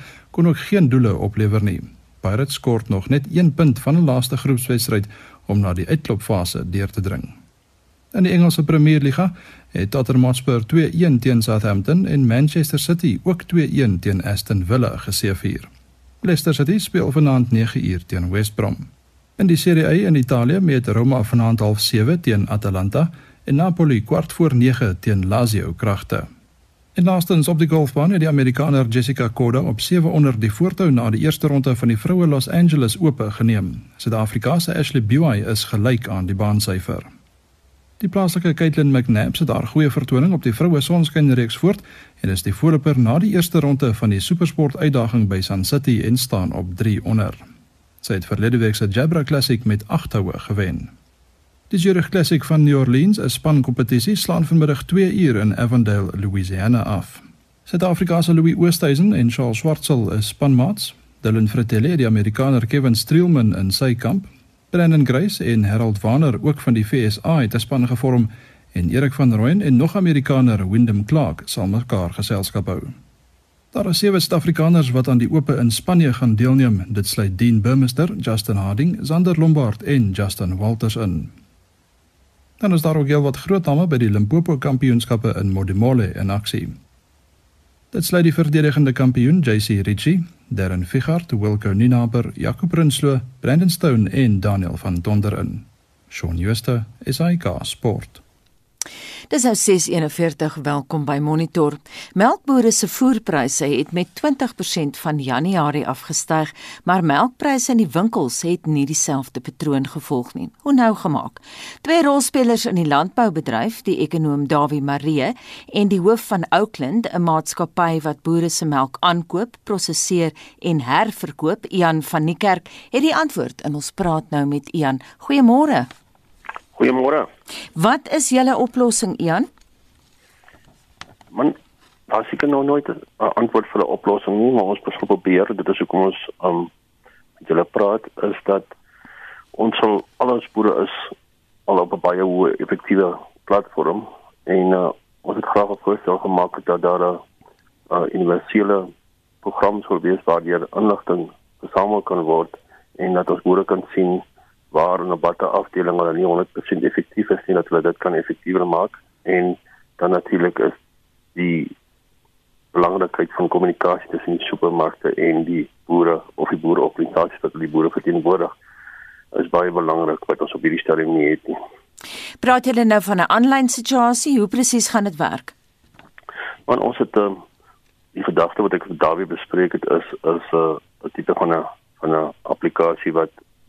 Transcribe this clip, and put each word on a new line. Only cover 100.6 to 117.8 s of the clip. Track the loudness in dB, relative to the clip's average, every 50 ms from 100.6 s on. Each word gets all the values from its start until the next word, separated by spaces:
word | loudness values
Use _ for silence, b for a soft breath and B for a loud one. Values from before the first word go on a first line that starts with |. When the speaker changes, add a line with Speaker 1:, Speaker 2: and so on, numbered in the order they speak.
Speaker 2:
welkom | -4 -4 -4 -4 -4 -4 -4 -4 -2
by | -2 -2 -2
Monitor. | 0 0 0 0 -2 -2 0 0 0 0 -2 -4 B B B B B B 0
Melkbore | 2 2 2 2 0 _ 2 2 4 4 4
se | 2 2 0 -2
voerpryse | 0 0 2 2 2 0 -2 -2 -2 0 0 -2 -2 -2 -2
het | 0 0 -2 -2 -2
met | -2 -4 -4 -4
twintig | -6 -4 -2 -2 0 0 -2 -4 -6
persent | -8 -8 -6 -4 -4 -4 -4 -6
van | -6 -6 -4 -4 -4
Januarie | -2 -2 -2 -2 -2 0 0 0 0 0 -2 -2 -4
af | -4 -6 -8
gestyg, | -8 -8 -8 -6 -4 -2 -2 -2 -2 -4 B B B B B B -2
maar | 0 0 2 2
melkpryse | 2 2 2 0 -2 -2 -4 -2 -2 -2 -2 -2 0
in | 0
die | 0 0 0
winkels | 0 -2 0 0 0 -2 -2 -2 -4 -4
het | -4 -4 -4 -2 -2
nie | -2 -2 0 0
dieselfde | -2 -2 -2 -2 -2 -2 -4 -6 -8 -12 -12
patroon | -12 -12 -10 -6 -4 -2 0 -2 -2
gevolg | -4 -8 -10 -6 -4 -4 -4 -4 -6 -10
nie. | -12 -12 -12 -12 _
Hoe | -2 2 2
nou | 4 4 2 2
gemaak? | 0 -2 -4 -4 -4 -6 -8 -14 B B B B B B B B B
Twee | -2 0 2 2
rolspelers | 2 2 2 0 0 0 0 0 2 2 2 0 -2
in | -2 -2
die | 0 0
landboubedryf, | 2 2 0 0 0 0 0 0 0 0 -4 -4 -4 -2 -2 -2 -4 -6 -6
die | -4 -4 -2 -2
ekonoom | -2 -2 -2 -2 -2 0 -2 -2 0 0
Dawie | 2 2 2 0 -2 -4
Maree | -4 -4 -4 -4 -2 -2 -2 0 -2 -2 -4 B B B B B B B
en | 2 2 2 4
die | 2 4
hoof | 4 4 4 2 0
van | -2 -2 -2 0 2
Oakland, | 2 2 2 0 -4 -6 -4 -2 -2 -2 -2 -2
'n | -2 0
maatskappy | 0 2 2 0 -2 -4 -6 -6 -6 -4 _ 0